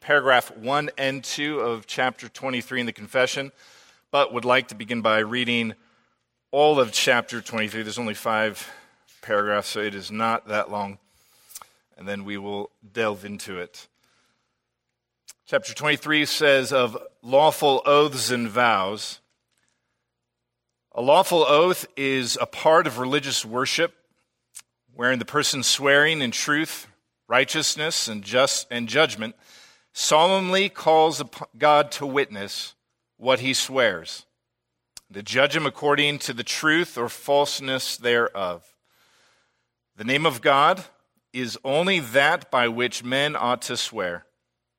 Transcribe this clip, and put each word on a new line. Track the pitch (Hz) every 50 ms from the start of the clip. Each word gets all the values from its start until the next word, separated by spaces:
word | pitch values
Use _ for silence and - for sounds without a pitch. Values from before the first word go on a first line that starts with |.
paragraph | - - 147 143 127 135 127 123 - - -
one | 110 110 123 139 147 147 147 -
and | - 135 135 135 135 120
two | - - 143 147 151 151 139
of | 110 120 117 113 101
chapter | - - - 127 127 117 - - 113
twenty-three | - - 131 135 127 120 - - 127 127
in | 123
the | 117 110
confession, | - 107 - - 131 127 127 - 143 135 139 - _ _ _ - _ _ _ _ _ _ _
but | - 143 139 - 117
would | 120 117
like | 123 123 131 123 -
to | 113
begin | 104 113 104 120 117 107
by | 113 107 110
reading | 107 107 117 123 123 120 120 117 117 110 107 - _ _ _ _ _ _ _ _ _ _ _ _ _ _
all | - 139 147 151 151 139
of | 123 110 -
chapter | - - 135 127 120 117 - 120 117 -
twenty-three. | - 117 110 107 104 104 110 107
There's | 107 101 120
only | 120 107 107
five | - - 120 110 107 110 107 98 - - - - - - _ _ _ _ _ _ _
paragraphs, | - - 107 101 104 104 104 104 98 -
so | - 107
it | 107 104 101
is | 98 92 98
not | 107 110 113 113 113 110 - 107
that | 104 107 - -
long. | 104 104 101 98 101 - _ _ _ _ _ _ _ _ _ _ - - - _ _ _ _ _ _ -
And | 92 98
then | 101 101 98
we | 101 104 101
will | 98 101 101 101 101 - _ _ _ 101
delve | 98 117 113 107 104 95 98
into | 101 101 98 - 104 95 90
it. | 87 - - - - _ _ _ _ _ _ _ _ _ _ _ _ _ _ _ _ _ _ _ _ _ _ _ _ _ _ _ _ - - _ _
Chapter | - - 135 - - 110
twenty-three | - 143 151 147 135 - 151 156 151 147
says | - - - 156 143 139 135 127 120 139
of | 131 123 113 110 - - - _ _
lawful | - 117 131 139 156 156 143 - 156 143 135 127 -
oaths | 143 143 147 147 151 135 127 113 107
and | 127 120 117 110
vows, | 101 120 123 117 110 98 95 98 107 - - - - - _ _ _ _ _ _ _ _ _ _ _ _ _ _ _ _ _ _ _ _ _ _ _ _ _ _ _ _ _ _ _ _ _ _ -
"A | 117 120
lawful | 135 151 180 190 - 175 165 151
oath | 127 147 147 170 180 180 - - - _ 139
is | 139 135 135 131 123 117 - -
a | 117
part | - - - - 156 160 170 170
of | 143 117 120
religious | 127 127 139 147 135 139 120 - -
worship, | 107 113 123 135 - - 156 165 165 _ _ _ _ _ _ _ _ _ _ _ _ - - - _ _ _ _ _ 120
wherein | 123 120 127 131 120
the | 113
person | - - 147 135 - - 135 117
swearing | - - - 139 139 139 143 147 156 160 151 135
in | 117
truth, | 110 - - 151 147 151 160 - - - - - _ _ _ _ _ _ _ -
righteousness, | 113 127 139 - - 160 143 - - 151 151 165 165 - - 113
and | 107 104 95
just-, | 98 113 127 139 131 - - - -
and | 120 120 120 110
judgment | 110 143 160 135 104 110 110 113 - _ _ _ - - - _ _ _ _ _ -
solemnly | - - - 156 156 165 185 190 190 185 180 185 190 196 196
calls | - - - 160 160 160 156 165 147 135
upon | 143 - - - - - _ 117
God | 143 151 147 147 147 147 -
to | - 147
witness | 139 131 143 135 - 104 98 101 98 - - - - - _ _ _ _ _ _ _ _ _
what | 113 127 131 117
he | 127 131 131
swears, | - - - 131 131 123 107 92 85 80 - - - - _ _ _ _ _ _ _ _ _ _ _ _ _ _ - - _
to | 95 101 104
judge | - 110 127 139 143 139
him | 165 151
according | 135 - - 147 147 147 147 147 147 147 139
to | - - 123
the | 117 120
truth | - - - - 156 156 170 175 - - 123
or | 117 110
falseness | - - - - 143 143 143 143 - - 139 135 131 131 - - -
thereof. | - 117 120 120 120 117 - - 98 95 90 87 87 - _ _ _ _ _ _ _ _ _ _ _ _ _ _ _ _ _ _ _ _ _ _ _ _ _ _
The | - 107
name | 120 131 143 160
of | 165 131 117 104
God | 151 139 139 147 165 185 185 - - _ _ _ _ _ _ _ _ -
is | 127 127 117 113 117 -
only | 135 139 156 175 190 196 175
that | 135 110 113 139 139 151 170 175 - -
by | - 127 120 117
which | 113 120 123 120 - - 120
men | 123 131 139 143 151 151
ought | - - 120 123 123 -
to | - 123 110
swear. | - - 117 110 92 87 87 85 - _ _ _ _ _ _ _ _ _ _